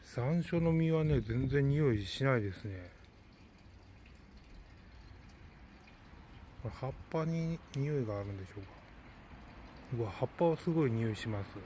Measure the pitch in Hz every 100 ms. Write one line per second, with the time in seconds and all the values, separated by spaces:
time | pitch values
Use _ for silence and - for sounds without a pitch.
0 | - - 123 170 156 170 165 160 160 160
1 | 156 139 107 117 135 139 139 143 147 107
2 | 95 - 135 127 101 90 104 95 87 -
3 | - - - - - - - - - -
4 | - - - - - - - - - -
5 | - - - - - - - - - -
6 | - - - - - - 117 - 131 -
7 | - 165 160 165 165 165 - 139 143 147
8 | 110 101 101 98 95 101 95 - - -
9 | - - - - - - - - - 120
10 | 110 - 127 - 170 160 - 165 139 113
11 | 113 104 113 104 98 -